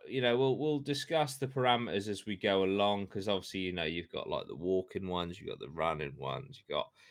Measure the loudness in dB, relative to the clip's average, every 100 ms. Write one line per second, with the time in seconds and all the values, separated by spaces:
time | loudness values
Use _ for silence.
0 | -6 0 4 4 4 2 0 0 -2 -4
1 | 0 0 0 -2 -4 2 4 4 2 -2
2 | -2 -6 -6 -2 2 4 4 4 4 2
3 | -2 -4 0 -2 -2 -4 -4 -2 -2 -4
4 | -6 -6 -4 -4 -6 -4 0 0 0 -6
5 | -2 -2 -2 -6 -8 -8 -8 0 0 2
6 | -4 -4 -6 -6 -8 -16 -4 -2 -2 _
7 | -20